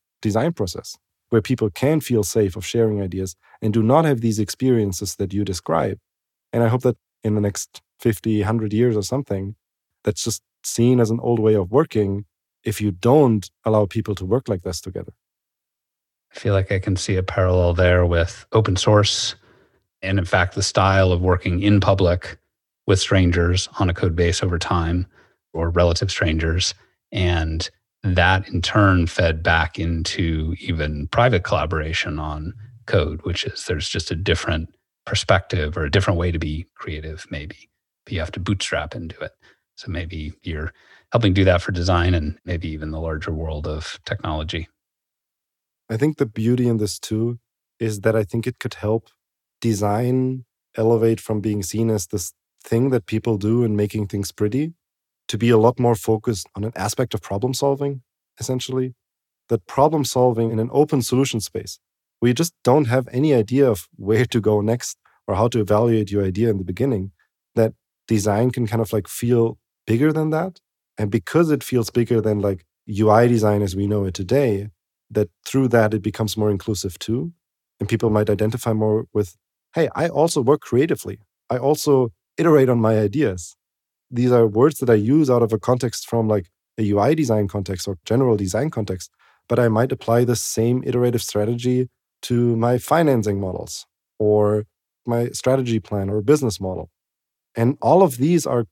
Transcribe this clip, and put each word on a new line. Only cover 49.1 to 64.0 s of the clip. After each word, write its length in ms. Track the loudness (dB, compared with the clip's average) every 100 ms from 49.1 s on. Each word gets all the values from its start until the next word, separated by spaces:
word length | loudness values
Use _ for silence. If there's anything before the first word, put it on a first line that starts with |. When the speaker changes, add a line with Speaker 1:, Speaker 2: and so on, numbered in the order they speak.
| _ _ _ _ _
Speaker 1:
design 840 | -2 0 0 0 0 0 -2 -4 -12 _ _ -2
elevate 440 | 2 4 2 0
from 200 | -2 -4
being 220 | -2 -4
seen 260 | -4 -2 0
as 200 | -2 -4
this 240 | -6 -8 -14 _ _
thing 260 | -2 0 2
that 160 | 0 -2
people 320 | -4 -2 -2
do 240 | 0 0
and 140 | 0 0
making 320 | -2 -2 -4
things 240 | -6 -6
pretty 400 | -4 -2 -2 -4 -8 _ _ _ _ -10
to 100 | 0
be 120 | 4
a 80 | 6
lot 200 | 6 4
more 160 | 2
focused 540 | 2 0 -2 -2 -4 -6 -8
on 80 |
an 80 | -8
aspect 400 | -4 -4 -2 -4
of 80 | -6
problem 320 | -6 -4 -4
solving, 480 | -2 -2 -2 -4 -6 -14 _ _ -10
essentially. 540 | -6 -6 -4 -4 -4 -8 _ _ _ _ -4
That 180 | -4 -2
problem 380 | 2 2 2
solving 460 | 0 2 2 2 0
in 80 | -2
an 100 | 0
open 280 | 2 2 0
solution 400 | 0 0 0 -2
space, 380 | -6 -8 -10 -16 _ _ _ _
where 100 | 0
you 60 |
just 200 | 2 -2 -2
don't 220 | 2 2 2
have 220 | 0 -2
any 200 | -2 2
idea 380 | 2 2 2 2
of 180 | 2 -6
where 300 | -8